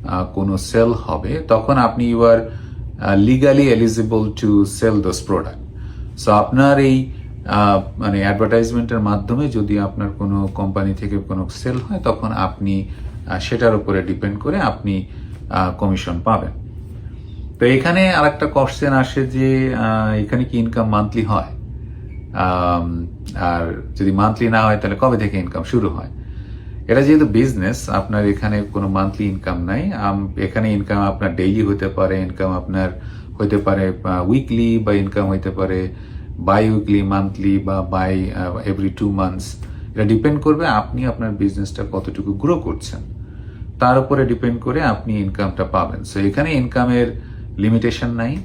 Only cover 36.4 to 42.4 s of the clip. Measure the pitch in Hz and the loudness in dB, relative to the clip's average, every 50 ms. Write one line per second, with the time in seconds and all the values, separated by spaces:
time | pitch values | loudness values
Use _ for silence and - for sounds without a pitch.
36.4 | 87 87 98 107 110 110 110 107 104 - 101 101 98 98 98 98 98 98 98 - | 0 2 4 4 4 4 2 2 2 2 2 2 4 2 0 0 0 -2 -4 -2
37.4 | 98 98 98 98 95 95 95 95 90 87 92 92 92 92 95 95 95 95 - - | 0 2 2 2 0 0 -2 -2 -2 -2 0 0 0 0 0 0 -2 -2 -4 -4
38.4 | 95 90 87 - - 101 95 92 98 95 92 - 110 101 98 98 95 92 92 92 | -4 -4 -4 -4 -4 -4 -2 0 -2 -4 -2 0 0 0 2 0 0 0 -2 -4
39.4 | - - - - - - - - - - - 110 107 104 113 110 - 151 147 147 | -8 -10 -10 -12 -12 -12 -12 -12 -12 -10 -2 0 2 4 4 4 4 4 2 2
40.4 | - 156 151 151 165 156 123 107 - - - 123 127 127 113 - 117 110 104 95 | 4 2 2 4 2 2 2 0 0 -2 -4 -2 -2 -2 -2 -2 -4 -4 -2 0
41.4 | 101 98 95 101 101 95 - - 104 101 - 95 - - 92 95 98 98 98 98 | 0 0 0 -2 -6 -6 -6 -8 -8 -6 -6 -6 -6 -6 -8 -6 -4 -4 -4 -2